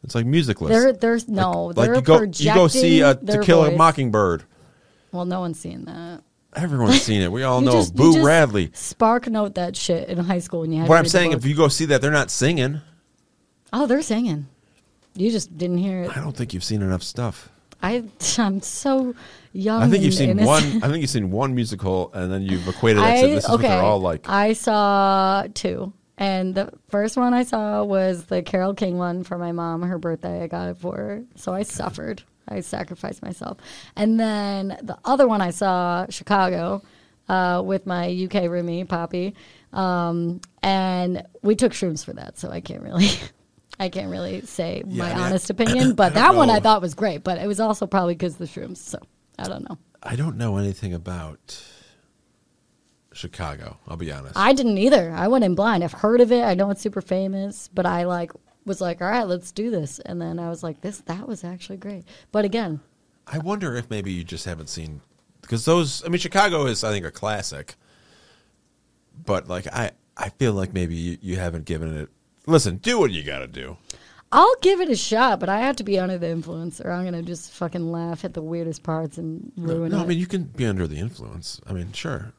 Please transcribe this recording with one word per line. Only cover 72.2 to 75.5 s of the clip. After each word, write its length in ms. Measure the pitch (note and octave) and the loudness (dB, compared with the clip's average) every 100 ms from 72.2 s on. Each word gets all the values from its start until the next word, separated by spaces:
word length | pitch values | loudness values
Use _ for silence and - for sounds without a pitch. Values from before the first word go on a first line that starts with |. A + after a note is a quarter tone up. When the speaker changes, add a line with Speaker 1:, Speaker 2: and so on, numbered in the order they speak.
| _ _ - | _ _ 4
Speaker 1:
listen, 300 | D#3+ A2 F2 | 4 4 -4
do 220 | A3 A#3+ | -2 2
what 120 | D3 | 0
you 100 | F2 | 0
gotta 240 | D2 C2+ B1+ | -8 -10 -10
do. 300 | C2 C2 - _ - _ - _ | -14 -16 -16 _ -20 _ -20 _
Speaker 2:
I'll 220 | C4 F#4+ B4+ | 4 6 6
give 200 | F4+ F#4+ | 2 2
it 100 | F4+ | 0
a 60 | A3 | -2
shot, 440 | - G#3+ A#3+ G3+ | -2 2 2 2
but 80 | |
I 120 | F3+ | -2